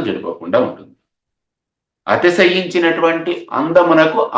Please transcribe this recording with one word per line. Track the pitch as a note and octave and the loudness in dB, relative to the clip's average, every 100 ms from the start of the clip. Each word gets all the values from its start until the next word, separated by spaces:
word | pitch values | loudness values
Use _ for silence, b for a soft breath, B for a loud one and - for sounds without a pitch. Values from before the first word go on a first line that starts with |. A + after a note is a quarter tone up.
| A2+ | -2
చెడిపోకుండా | F2+ - - E2+ C#3+ | -6 -8 -10 -2 -2
ఉంటుంది. | G#2+ - - _ _ _ _ _ _ _ _ _ _ _ - | -2 -8 -20 _ _ _ _ _ _ _ _ _ _ _ -4
అతిశయించినటువంటి | - F3 F3 F3+ F#3 F3 F3 E3+ D#3+ E3 E3 E3+ - - | 0 2 4 2 2 -2 0 0 0 0 0 -4 -8 -6
అందమునకు | B2+ D#3+ F3 E3+ D#3 D#3 D#3 - | -6 2 2 4 4 2 0 0